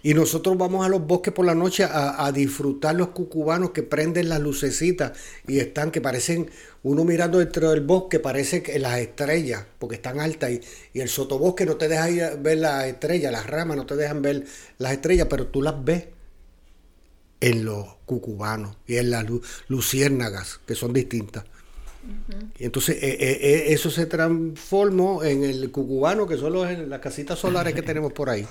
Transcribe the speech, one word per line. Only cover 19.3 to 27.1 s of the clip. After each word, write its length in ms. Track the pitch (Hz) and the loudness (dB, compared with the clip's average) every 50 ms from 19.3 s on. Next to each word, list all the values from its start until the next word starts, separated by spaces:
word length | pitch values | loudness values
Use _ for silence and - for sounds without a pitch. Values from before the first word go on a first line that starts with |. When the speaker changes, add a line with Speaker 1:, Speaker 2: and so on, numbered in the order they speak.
| 120 120 - - - - - - | -4 -6 -6 -8 -16 -16 -6 -4
Speaker 1:
luciérnagas, 920 | 135 127 117 - - 135 139 143 139 127 120 110 101 98 95 - - - - | -4 -2 0 0 2 2 2 2 2 -2 -2 -4 -6 -8 -10 -12 -14 -16 -8
que 80 | - 117 | -8 -6
son 180 | - 123 120 | -4 -4 0
distintas. 520 | 123 135 120 - 120 117 107 104 - 110 - - - - - - - - - - - - - | 0 0 0 0 -4 -6 -6 -6 -12 -14 -14 -14 -20 -20 -20 -18 -16 -16 -14 -14 -16 -16 -12
Speaker 2:
Ujú. 460 | - 202 - - - - - - - - - | -10 -8 -8 -6 -6 -8 -8 -8 -10 -10 -8
Speaker 1:
Y 60 | 120 | -8
entonces, 300 | 120 - 139 - - 165 | -4 -4 -2 0 0 0
eh, 200 | - 143 135 131 - | 0 0 -2 0 0
eh, 180 | 139 131 135 143 | 2 2 2 2
eh, 240 | 139 143 147 160 151 147 | 6 4 6 6 6 4
eso 220 | 156 143 - 165 | 2 2 2 -2
se 140 | - 165 170 | -2 -2 -2
transformó 1200 | 165 - 160 160 165 170 165 165 160 156 - - - 185 196 202 208 190 185 180 190 190 165 156 | -2 0 0 2 2 2 0 0 -4 -6 -10 -6 0 2 4 4 4 4 4 2 2 2 0 0
en 200 | 156 139 139 143 | 0 2 2 2
el 260 | 139 135 131 131 120 | 0 0 -2 -4 -4
cucubano, 560 | - 139 131 120 135 131 139 165 196 214 208 | -4 -4 -2 -2 0 2 2 2 2 2 0
que 100 | 180 160 | 0 -2
son 160 | 131 139 156 | -2 -2 -2
los, 180 | 170 185 185 175 175 170 160 139 | 0 0 -2 -2 -4 -6 -6 -8
las 120 | 135 135 | -10 -8
casitas 380 | - 147 | -8 -8